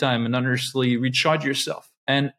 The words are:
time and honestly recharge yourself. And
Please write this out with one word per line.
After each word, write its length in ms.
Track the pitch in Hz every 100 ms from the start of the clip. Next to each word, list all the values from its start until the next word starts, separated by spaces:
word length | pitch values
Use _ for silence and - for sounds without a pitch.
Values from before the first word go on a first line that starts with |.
| 139
time 200 | 120 117
and 100 | 123
honestly 600 | 127 127 - 131 127 117
recharge 460 | 127 127 160 156
yourself. 480 | 143 139 - - - _ -
And 260 | 139 139